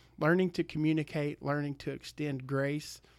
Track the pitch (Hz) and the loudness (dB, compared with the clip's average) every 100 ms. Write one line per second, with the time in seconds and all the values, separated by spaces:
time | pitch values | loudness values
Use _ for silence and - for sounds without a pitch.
0 | - - 151 180 185 175 170 151 151 156 | -20 0 4 6 4 2 -2 2 2 2
1 | 151 160 147 - 143 147 147 139 - 131 | 0 -2 -2 -2 -2 0 -2 -4 -8 -8
2 | - - 151 139 131 139 139 147 - - | -10 -6 -4 -4 -2 0 0 -2 -6 -14
3 | - | -20